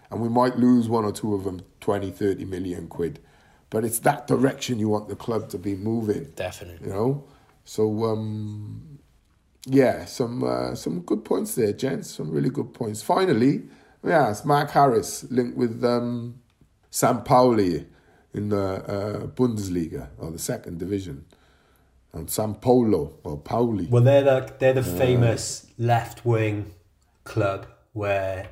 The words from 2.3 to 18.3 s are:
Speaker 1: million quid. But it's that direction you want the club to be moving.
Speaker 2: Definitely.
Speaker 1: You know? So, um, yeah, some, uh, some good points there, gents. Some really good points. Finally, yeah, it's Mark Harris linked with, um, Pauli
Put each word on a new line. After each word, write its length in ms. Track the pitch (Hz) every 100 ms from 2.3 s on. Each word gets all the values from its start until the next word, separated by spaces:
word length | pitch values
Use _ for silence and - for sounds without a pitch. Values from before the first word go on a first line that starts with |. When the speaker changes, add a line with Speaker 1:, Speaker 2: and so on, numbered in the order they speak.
| 90
Speaker 1:
million 440 | 95 92 95 87 82
quid. 320 | - 82 73 - _ _ _ _
But 140 | 110
it's 160 | 113 -
that 260 | 143 143 -
direction 520 | 120 131 - - 113
you 80 | 107
want 200 | 104 107
the 60 | 98
club 320 | - 110 -
to 80 | 95
be 180 | 101 98
moving. 560 | 107 113 107 90 76
Speaker 2:
Definitely. 540 | - 90 - 87 87 -
Speaker 1:
You 40 |
know? 320 | 95 120 143 - - _ _
So, 400 | - - 110 107
um, 960 | 113 110 110 107 107 104 104 107 156 143 _ _ _ _ _ _ 135
yeah, 400 | 135 123 - -
some, 360 | - 117 123
uh, 320 | 123 123 123
some 260 | 127 - 175
good 240 | - 214
points 300 | - - 214
there, 180 | - 107
gents. 380 | 101 - 220 160
Some 200 | - 156
really 160 | 143 143
good 220 | - 117
points. 280 | - 113 107
Finally, 640 | - 185 185 110 131 190 - - _ _
yeah, 260 | - 165 120
it's 140 | 101
Mark 260 | 151 143 147
Harris 540 | 151 139 113 - - -
linked 260 | 120 123 131
with, 280 | 120 117
um, 560 | 120 120 120 120 120 120 _ _ _ _ _ - 117 123
Pauli 600 | - 127 127 113 92 78 - _ _ _ _